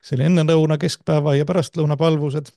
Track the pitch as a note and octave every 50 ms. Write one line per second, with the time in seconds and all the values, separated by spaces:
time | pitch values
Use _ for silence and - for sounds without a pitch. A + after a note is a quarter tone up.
0 | _ - - B2 C3+ D#3+ F3+ E3+ D#3 D#3 E3 D#3+ D#3 D#3 D#3 D3 D3+ C#3 - -
1 | _ - D#3+ D3+ C#3+ D3+ C#3 C#3 D3 D3 F3+ F#3 C#3 - _ E3 D#3 D3 D3+ C#3
2 | D#3+ E3 D#3+ D3+ D3 D3 C3+ D3+ D3 - _